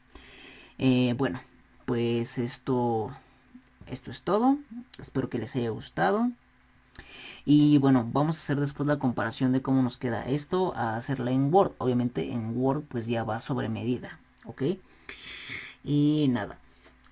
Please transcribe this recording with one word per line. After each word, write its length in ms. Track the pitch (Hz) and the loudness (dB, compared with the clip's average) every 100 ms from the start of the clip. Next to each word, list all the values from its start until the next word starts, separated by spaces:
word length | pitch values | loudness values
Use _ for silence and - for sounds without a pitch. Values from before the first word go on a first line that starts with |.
| _ - - - - - - - | _ -20 -20 -20 -20 -20 -20 0
Eh, 340 | 131 127 127 117 | 4 4 4 2
bueno, 240 | 135 87 - - _ _ - | -2 -2 -10 -20 _ _ -4
pues 520 | 120 117 117 139 - | 0 0 0 -2 -4
esto, 800 | 120 - - 127 120 113 104 - - _ _ - _ _ - | -6 -6 -2 0 0 0 -4 -10 -20 _ _ -20 _ _ -14
esto 260 | 127 - | -14 -12
es 100 | 120 | -10
todo. 360 | - 202 247 285 - 233 - - | 0 4 4 2 -2 -18 -18 -20
Espero 320 | - 135 131 | -6 -4 -2
que 100 | 117 | -4
les 160 | 110 135 | -4 -2
haya 140 | 117 | -2
gustado. 600 | 110 - - 175 202 240 240 _ _ _ _ _ - - - - - - | -4 -8 -2 0 2 0 -4 _ _ _ _ _ -20 -20 -20 -18 -14 4
Y 320 | 147 147 147 | 6 8 6
bueno, 320 | 135 131 117 | 6 4 2
vamos 240 | 127 151 160 | 0 0 -2
a 40 | |
hacer 180 | - 139 | -4 -2
después 260 | 143 143 147 | -2 -2 -2
la 140 | 147 | 0
comparación 540 | 139 117 110 117 127 | 0 0 -4 0 2
de 80 | 131 | 2
cómo 200 | 131 135 | 2 2
nos 160 | 127 - | 2 -2
queda 300 | 127 110 110 | -4 -4 -2
esto 480 | 143 143 185 185 - | -4 -2 -2 -2 -2
a 220 | 117 110 | -4 -4
hacerla 340 | 117 135 123 | -4 -4 0
en 220 | 131 139 | 0 4
Word. 180 | 180 - - | 4 4 0
Obviamente 560 | 127 123 123 127 135 | 0 2 0 -2 -4
en 240 | 120 110 120 | -4 -4 0
Word 260 | 131 143 | 0 0
pues 240 | 151 123 110 | -2 -6 -2
ya 160 | 117 | -4
va 160 | 113 110 | -2 -6
sobre 300 | - 123 117 | -4 -4 -2
medida, 500 | 107 110 123 113 - _ _ | -4 -2 -4 -6 -16 _ _
¿ok? 200 | 214 - - 196 - - - - - - - - - - | -20 -6 -4 -4 -8 -20 -20 -18 -16 -16 -14 -14 -14 -16
Y 440 | - 147 147 151 143 | -2 2 4 4 2
nada, 300 | 117 98 - - _ - _ - | 0 -4 -10 -20 _ -20 _ -20